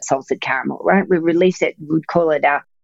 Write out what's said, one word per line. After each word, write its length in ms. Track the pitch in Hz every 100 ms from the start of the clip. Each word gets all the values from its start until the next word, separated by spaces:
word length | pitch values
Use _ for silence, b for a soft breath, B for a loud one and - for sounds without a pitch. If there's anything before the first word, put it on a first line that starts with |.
Salted 360 | - 135 - 135
Caramel, 400 | - 131 139 135
right? 240 | 170 190 -
We 100 | 175
release 420 | 165 165 185 -
it, 140 | 165 -
we'd 260 | 151 160 -
call 240 | 175 160
it 140 | 147
our 200 | 143 143 - _